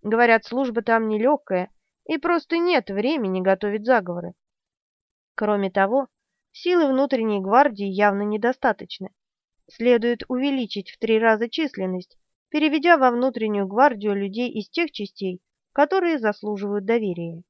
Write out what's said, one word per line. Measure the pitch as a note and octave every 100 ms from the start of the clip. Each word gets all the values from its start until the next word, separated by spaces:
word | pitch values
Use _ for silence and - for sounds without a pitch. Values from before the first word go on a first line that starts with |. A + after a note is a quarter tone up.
Говорят, | G#3 A3+ A#3+ A3+
служба | - A#3+ C4+ A3+
там | A3+ A3+ A3
нелёгкая, | G#3+ A#3 C#4+ - F#3 F#3 _ _ _ -
и | D#4+
просто | E4+ E4+ - E4+
нет | F4 E4 -
времени | G3 A3+ D#4 G3+ F#3
готовить | F#3 F#3+ G#3 G#3+ G#3+
заговоры. | B3 F3+ F3 F3 - _ _ _ _ _ _ _ _ _
Кроме | - G#3+ G#3 G3
того, | F#3+ G3 B3+ C4 _ _ _ _
силы | - F4 F4+ D4
внутренней | C4 C#4 C4+ A3 G3+
гвардии | F#3+ A3+ D4 G3+ G3+
явно | F#3+ G#3 G3
недостаточны. | G#3 G#3+ A#3 B3+ C4 G#3 F#3 - F#3 _ _ _ _ _ _
Следует | - A#3 A#3+ A#3 A#3 -
увеличить | B3+ C#4 C4+ A3+ - F#3+
в | -
три | A#3 A3
раза | A3+ A3 A#3
численность, | - D#4 - F#3+ F#3 F3+ _ _ _ _
переведя | D4+ D4+ D4 D#4 E4
во | C4
внутреннюю | A#3+ B3+ A#3+ A3 G#3 G3
гвардию | G3+ C#4+ A3+ G#3
людей | G3+ G3 G3+ B3
из | - G3+
тех | - E4
частей, | - G#3 - F#3+ F3+ _ _ _
которые | - D4 F#4+ F4 D#4
заслуживают | A3 G3+ G#3 G#3 G3+ G3+
доверия. | F#3+ A#3 G#3+ E3+ E3+ E3 F3+